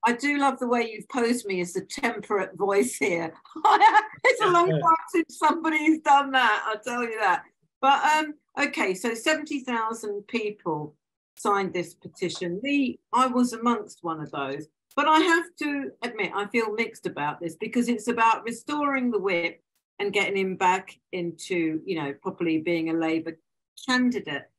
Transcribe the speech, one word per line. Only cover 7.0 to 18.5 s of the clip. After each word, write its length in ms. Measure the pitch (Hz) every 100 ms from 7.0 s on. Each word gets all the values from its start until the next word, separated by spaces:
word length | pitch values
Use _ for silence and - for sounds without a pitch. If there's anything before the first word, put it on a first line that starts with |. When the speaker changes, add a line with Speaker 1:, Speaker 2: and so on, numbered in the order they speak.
Speaker 1:
you 160 | 233 220
that. 240 | 208 175 - _ _ _
But, 220 | 262 277
um, 300 | 294 311 311 302 _ -
okay, 320 | 285 - 196
so 220 | 185 240
seventy 460 | 226 - 311 302 285
thousand 680 | 247 233 220 226 208 202 202
people 680 | 226 214 208 - 151 151 _ _ _ _ -
signed 360 | 220 202 190
this 220 | 180 175
petition. 680 | - 180 - 175 156 175 175
The, 360 | 262 285 262 - _
I 160 | 233 254
was 240 | 247 240
amongst 500 | 226 240 226 - -
one 180 | 170 160
of 100 | 147
those. 340 | 147 135 139 156 _ _ -
But 100 | 285
I 140 | 311
have 240 | 370 330 339 _
to 320 | 294 285 262 -
admit, 300 | 240 226 180
I 120 | 190 202
feel 280 | 233 220
mixed 320 | 208 220 - 180
about 340 | 160 147 147
this 140 | 170 160
because 320 | 214 247 240
it's 200 | 233 233
about 360 | 233 226 190
restoring 680 | 220